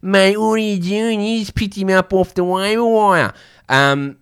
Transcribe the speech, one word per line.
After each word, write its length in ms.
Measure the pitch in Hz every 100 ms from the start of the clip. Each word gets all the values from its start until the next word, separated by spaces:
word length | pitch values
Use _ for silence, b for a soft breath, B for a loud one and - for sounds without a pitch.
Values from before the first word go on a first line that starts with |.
"Mate, 380 | 185 196 190 208
what 140 | 220
are 60 | 220
you 200 | 214 202
doing? 420 | 175 208 226 220
You 200 | 208 226
just 160 | 202 -
picked 200 | 208 196
him 140 | 190
up 220 | 190 185
off 220 | 190 180
the 100 | -
waiver 420 | 180 185 196 220 233
wire." 480 | 220 208 180 110 - b b b
Um, 480 | 131 139 139 143 139